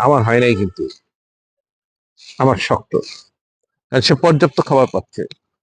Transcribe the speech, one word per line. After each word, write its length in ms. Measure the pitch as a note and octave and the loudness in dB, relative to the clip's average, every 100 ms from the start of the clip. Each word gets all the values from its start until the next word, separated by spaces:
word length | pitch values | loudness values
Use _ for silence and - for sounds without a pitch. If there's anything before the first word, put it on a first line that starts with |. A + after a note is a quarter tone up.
| B2 | 2
আমার 160 | C#3+ A2 | 2 2
হয় 140 | A#2 | 2
নাই 100 | B2 G#2+ | 2 0
কিন্তু, 220 | G2 - C2+ - _ _ _ _ _ _ _ _ _ _ _ _ - - | -2 -6 -10 -12 _ _ _ _ _ _ _ _ _ _ _ _ -18 0
আমার 140 | C3+ A2+ - | 0 0 -2
শক্ত। 260 | - - - - - - _ _ _ _ _ - | -4 -4 -6 -6 -16 -20 _ _ _ _ _ -6
আর 100 | C3 A#2 | -2 0
সে 60 | D#3 | 2
পর্যাপ্ত 340 | E3+ D3+ E3 - - | 2 2 0 0 0
খাবার 180 | C3+ B2+ | 2 0
পাচ্ছে। 280 | F#2+ - - - - _ _ | -2 -8 -12 -12 -12 _ _